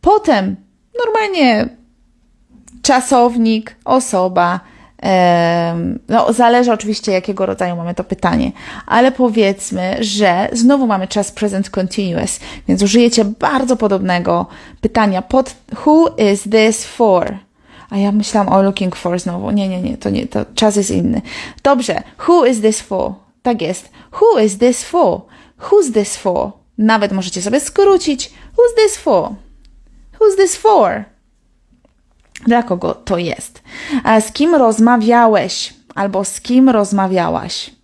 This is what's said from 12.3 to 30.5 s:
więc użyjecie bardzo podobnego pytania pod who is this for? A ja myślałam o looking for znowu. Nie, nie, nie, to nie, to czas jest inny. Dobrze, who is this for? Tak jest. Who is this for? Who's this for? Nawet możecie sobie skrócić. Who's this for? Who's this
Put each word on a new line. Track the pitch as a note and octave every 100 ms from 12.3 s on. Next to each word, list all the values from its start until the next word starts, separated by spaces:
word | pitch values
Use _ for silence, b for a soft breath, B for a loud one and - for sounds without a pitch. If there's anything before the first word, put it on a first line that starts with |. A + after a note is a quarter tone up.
| - B B -
więc | F#3
użyjecie | G3 A3 A#3+ A#3 G#3
bardzo | A3 C#4+ C4+ B3+ A#3+
podobnego | G#3+ F#3+ F#3+ F3 F3 E3+ F3+ B B B
pytania | A3 - G#3 F#3
pod | - C4 C4 - _ - -
who | D#4 E4 - G#3+
is | G3+
this | G3+ A3 A3 G#3+ -
for? | - A3+ F3+ - G3 _ _ B B B
A | G3+
ja | G3+
myślałam | G#3 G#3 A3 G3
o | G3
looking | G3 G3 F#3 -
for | F3 F3+
znowu. | F3+ F3 G3+
Nie, | G#3 G3
nie, | F#3
nie, | F3+ -
to | G3+
nie, | G3 -
to | - - -
czas | G#3+ G3+
jest | F#3+
inny. | F#3 E3+ - B B B B
Dobrze, | C#4 C4+ A#3 E3+ - B -
who | F4 B3+
is | A#3
this | G#3+ G#3+
for? | - F#3+ - G3 _ _
Tak | B3+ A#3
jest. | D#3+ F#3 - B B
Who | - A4+ F4+
is | G#3+ G3
this | A#3+ A#3+
for? | - F4+ B3+ E3+ - b b b
Who's | - G4+ D#4
this | A3 G3+ -
for? | G3 F3 G3+ - _ -
Nawet | G#3+ A3 G3+
możecie | F#3+ F#3 F#3
sobie | F#3+ C4
skrócić. | C#4+ - G4+ F#4+ - C4+ - b b -
Who's | A#4+ A#4 G#4+
this | -
for? | E4 G3 - G3+ - _ _ _ _ _ - -
Who's | G#4+ F#4+
this | F#4+